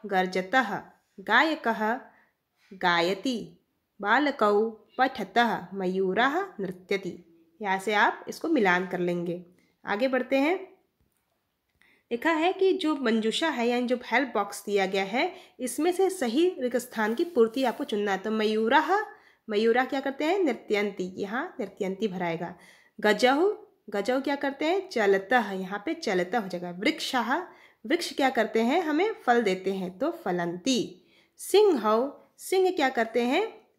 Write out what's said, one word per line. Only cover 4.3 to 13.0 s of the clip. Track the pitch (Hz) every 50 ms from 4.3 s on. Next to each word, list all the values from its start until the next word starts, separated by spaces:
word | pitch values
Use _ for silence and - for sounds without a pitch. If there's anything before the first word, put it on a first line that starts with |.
| - - 214 208 208 202 220 226
पठतः, | 220 - - _ _ - 254 269 262 - - - - 233 240 226 190 - 175 - 190
मयूरः | 196 185 180 185 190 190 185 185 214 240 269 294 359 403 381 - -
नृत्यति। | 190 175 180 - - - 202 190 - 175 - - - _ _ _ _ _ _ _
यहाँ | 214 196 190 190
से | 190 220 208
आप | 208 226 349 359 - - -
इसको | 226 - - 330
मिलान | 330 269 208 180 175 180 185
कर | 180 180 180
लेंगे। | 175 175 175 175 170 175 170 180 175 - _ _ _ _ _ _ _
आगे | - 202 208 254 269
बढ़ते | 262 254 254 - 269
हैं। | 269 277 311 370 381 - - - _ _ _ _ _ _ _ _ _ _ _ _ _ _ _ _ _ _ _ _ _ _ _ _ _ _ _
लिखा | 240 233 - 311
है | 330 311 320 359
कि | 392 381 392 381
जो | 359 381 - 311 311
मंजूषा | 277